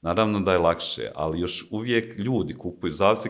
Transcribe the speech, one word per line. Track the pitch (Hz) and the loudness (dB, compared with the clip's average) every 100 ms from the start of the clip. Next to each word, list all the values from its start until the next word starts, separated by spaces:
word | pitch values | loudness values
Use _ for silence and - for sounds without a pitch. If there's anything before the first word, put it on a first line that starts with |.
Naravno | 82 85 107 104 | -2 0 2 2
da | 95 | 2
je | 90 | 4
lakše, | 82 80 - - 55 - | 4 2 -4 -6 -8 -4
ali | 78 85 | -4 -2
još | 87 - - | -2 -4 -6
uvijek | 107 120 117 113 - | -6 0 0 0 -6
ljudi | 104 117 76 | -2 0 -2
kupuju, | - 87 - 87 | -6 -10 -6 -6
zavisi | 76 98 113 - | 4 4 4 -2